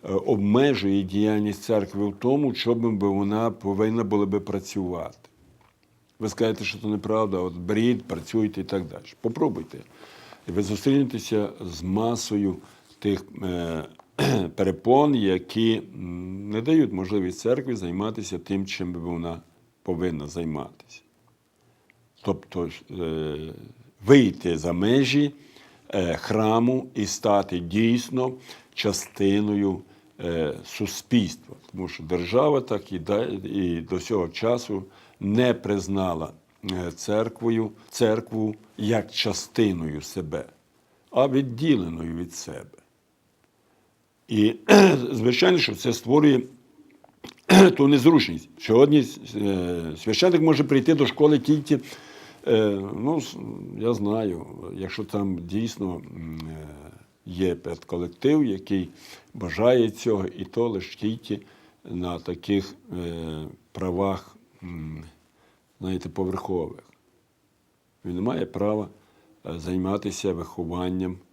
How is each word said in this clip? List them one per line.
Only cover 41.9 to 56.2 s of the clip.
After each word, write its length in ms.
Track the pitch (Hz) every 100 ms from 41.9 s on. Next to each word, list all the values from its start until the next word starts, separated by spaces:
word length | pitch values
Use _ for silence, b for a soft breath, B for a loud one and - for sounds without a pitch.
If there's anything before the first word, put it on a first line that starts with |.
| 82 82 82
від 180 | 87
себе. 320 | - - 67 50 - _ _ _ _ _ _ _ _ _ _ _ _ _ _ _
І, 280 | 107 104 117 - 208
<clears throat> 280 | 190 147 120
звичайно, 460 | 123 113 123 185 180
що 180 | - 104
це 180 | 127
створює 480 | 113 113 147 151 131 127 - _ _ - _ _ _ - - -
<clears throat> 300 | 185 190 -
ту 100 | 139
незручність. 640 | 143 131 160 - 80 - -
Сьогодні, 460 | - 113 143 147 123 - - 104
е, 480 | 101 95 87 87 82 78
священник 440 | - 107 180 170
може 220 | 160 139
прийти 320 | 147 139 117 160
до 120 | 135
школи 320 | - 147 151
тільки... 400 | - 151 139 143 B B B B B B -
е, 340 | 113 107 101 98 107
ну, 260 | 123 160
с-, 160 | - - 110 98 92 101
я 140 | 110
знаю, 520 | 117 101 110 110 85 - - 90 92
якщо 260 | 92 -
там 340 | 101 104 101 90
дійсно, 580 | 85 95 113 - 98 87
м, 440 | 71 85